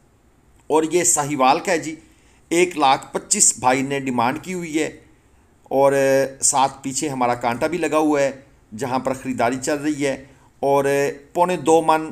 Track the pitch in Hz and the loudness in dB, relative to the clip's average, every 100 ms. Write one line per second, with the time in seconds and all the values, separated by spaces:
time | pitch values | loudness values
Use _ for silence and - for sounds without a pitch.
0 | _ _ _ _ _ _ - 151 160 175 | _ _ _ _ _ _ -2 0 0 0
1 | 170 151 143 147 131 165 180 165 147 156 | 0 0 -2 2 2 2 0 -2 -4 -12
2 | - _ _ _ _ 165 180 156 139 139 | -18 _ _ _ _ 0 2 2 2 2
3 | - - - 208 - - 127 135 135 139 | -2 -10 -4 0 2 2 0 0 0 -4
4 | 135 123 117 147 180 185 170 151 147 - | -2 0 0 -2 -6 -8 -4 -4 -4 -6
5 | - _ _ _ _ _ _ 131 139 139 | -20 _ _ _ _ _ _ 2 4 4
6 | 135 135 135 135 - 139 135 - 139 131 | 4 2 0 -2 0 2 0 -2 -10 -6
7 | 156 131 120 120 120 120 156 170 156 156 | -4 -2 -2 0 -2 -2 -2 -2 0 2
8 | 156 143 139 - - _ _ 107 131 127 | 2 2 0 -2 -14 _ _ -10 -4 -4
9 | 131 131 131 120 117 131 139 147 147 143 | -2 -4 -6 -2 -2 -2 -4 -2 -2 -2
10 | 143 131 - - _ _ 139 139 139 139 | -4 -4 -10 -20 _ _ 0 2 2 0
11 | 143 - - 175 175 180 135 165 160 156 | -2 -6 -8 -2 0 0 2 4 4 0
12 | 156 | -2